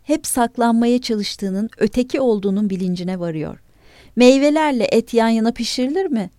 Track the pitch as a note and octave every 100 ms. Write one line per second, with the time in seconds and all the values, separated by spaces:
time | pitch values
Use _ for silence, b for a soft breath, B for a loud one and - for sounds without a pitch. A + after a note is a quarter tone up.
0 | - D#4 - C4 A#3 B3 A#3 A#3 A#3+ B3
1 | B3 G#3+ G3 - G3 F#3 A3+ - G#3+ B3+
2 | B3 D4+ B3+ G#3+ G3 G3 G#3 F#3 F#3 F3+
3 | F3+ F#3 E3+ D#3 - - _ b b b
4 | b - B3 C4+ C#4+ D#4 D4+ B3+ G3+ A3+
5 | A3+ A3+ A3+ A3+ A3 B3 A3+ - B3+ E4
6 | F#4+ A3+ F#3